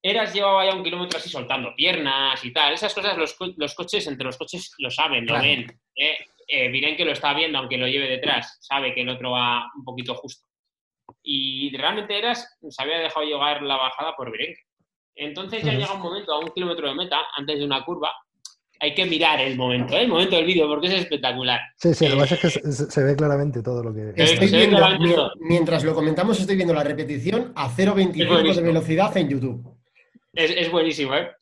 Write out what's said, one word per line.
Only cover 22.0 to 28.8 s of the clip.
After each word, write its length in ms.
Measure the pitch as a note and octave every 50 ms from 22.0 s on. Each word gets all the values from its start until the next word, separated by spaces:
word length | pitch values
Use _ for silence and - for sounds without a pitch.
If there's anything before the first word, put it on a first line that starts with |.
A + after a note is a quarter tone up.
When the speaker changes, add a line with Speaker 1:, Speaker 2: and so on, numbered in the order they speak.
| E3
Speaker 3:
lo 60 | C#3+ C#3
que 40 | C3+
Speaker 1:
Eh, 20 |
Speaker 3:
pasa 140 | C#3+ C3+ F3
es 40 | -
que 100 | - F3
se, 220 | - - - D3+ C#3
se, 160 | A#2 C#3+ D3 -
se 100 | D3+ C3+
ve 140 | C3+ C#3+
claramente 440 | C#3 D3+ D3 C#3+ C#3 C#3+ D3 B2+ A#2+ A2
todo 180 | A#2+ B2 A#2+ A#2
lo 100 | A2+ A2
que 80 | G#2+
Speaker 1:
se 60 | G#2+ G#2+ -
ve, 100 | - -
Speaker 2:
Estoy 220 | D#3 E3 - F#3+ G3+
Speaker 1:
se 40 | -
ve 60 | -
Speaker 2:
viendo, 180 | A3 G#3 G3+
Speaker 1:
claramente 280 | G3 - F#3 G3 F#3+ E3
Speaker 2:
mien-, 100 | E3+ E3+
Speaker 1:
todo. 160 | D#3+ C#3+ A#2+ - -
Speaker 2:
mientras 420 | - D#3+ E3+ F3 E3 D#3+ E3 D3+ C#3+
lo 80 | D#3+ D#3
comentamos, 440 | D#3+ D3+ D#3 D#3 F3 F#3 G#3+ A3 F#3
estoy 160 | F#3+ F#3+ G3
viendo 180 | F#3+ F3+ E3+ E3
la 120 | D3+ C#3+
repetición 680 | C#3+ D3 D3 D3+ C3 D3 C3+ A#2+ F3+ G3+ A#3 B3 - -
a 120 | - C#3+ B2
cero 260 | A#2+ - F#3+ G3 G3+
veinticinco 380 | G3 F#3+ F3+ E3 D#3+ F3 E3+ F3
Speaker 1:
Es 40 | E3
buenísimo. 260 | D#3 D#3+ - E3+ E3+
Speaker 2:
de 60 | E3+ E3
velocidad 440 | D#3+